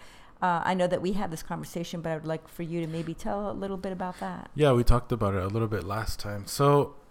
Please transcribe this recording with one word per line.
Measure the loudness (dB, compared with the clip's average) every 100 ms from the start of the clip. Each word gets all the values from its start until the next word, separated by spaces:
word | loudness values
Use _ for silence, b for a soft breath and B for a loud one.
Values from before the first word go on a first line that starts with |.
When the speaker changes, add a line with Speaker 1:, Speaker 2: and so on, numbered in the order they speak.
| B B B B
Speaker 1:
uh, | 0 2 2
I |
know | 2 2
that | 2
we | 0
had | 0 -2
this | -4
conversation, | -6 -8 -6 -8 -6 -6
but | -4
I | -4
would | -4
like | -6 -6
for | -10
you | -6 -4
to | -4
maybe | -4 -6
tell | -6 -4 -4 -4
a |
little | -4 -6 -6
bit | -6
about | -6 -6 -6
that. | -8 -8 -8 2
Speaker 2:
Yeah, | 4
we | 6
talked | 8 6 4
about | 0 0
it | 0
a | 0
little | 0 0
bit | -2 -4
last | -4 -4 -4
time. | -6 -8 -6
So, | 2 6 6 4 -2 -16